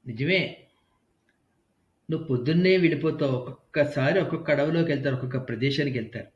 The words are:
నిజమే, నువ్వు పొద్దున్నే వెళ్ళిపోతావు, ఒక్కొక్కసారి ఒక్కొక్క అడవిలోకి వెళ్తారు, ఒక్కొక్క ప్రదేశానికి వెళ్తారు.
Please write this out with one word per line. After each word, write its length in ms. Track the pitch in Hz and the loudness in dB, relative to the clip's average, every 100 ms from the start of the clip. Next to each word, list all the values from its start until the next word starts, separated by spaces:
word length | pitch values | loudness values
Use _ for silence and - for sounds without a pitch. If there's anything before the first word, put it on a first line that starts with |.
| 123 | -12
నిజమే, 340 | 110 143 185 135 - _ _ _ _ _ _ _ _ _ _ _ _ _ _ - | -6 0 0 -2 -8 _ _ _ _ _ _ _ _ _ _ _ _ _ _ -8
నువ్వు 160 | 160 165 | -6 -2
పొద్దున్నే 440 | 123 123 165 185 190 | -2 2 4 6 6
వెళ్ళిపోతావు, 580 | 165 143 156 - 139 127 | 4 2 -2 0 0 -2
ఒక్కొక్కసారి 840 | 123 - _ 156 139 139 135 190 | -4 -16 _ 0 0 2 2 2
ఒక్కొక్క 280 | 165 165 - | 0 -4 -2
అడవిలోకి 380 | 143 147 165 165 | 0 2 2 0
వెళ్తారు, 240 | 139 139 127 | 0 -2 -4
ఒక్కొక్క 240 | 127 131 - | -4 -6 -6
ప్రదేశానికి 500 | 117 135 139 143 120 | -2 0 0 -2 -4
వెళ్తారు. 300 | 107 110 - | -6 -12 -14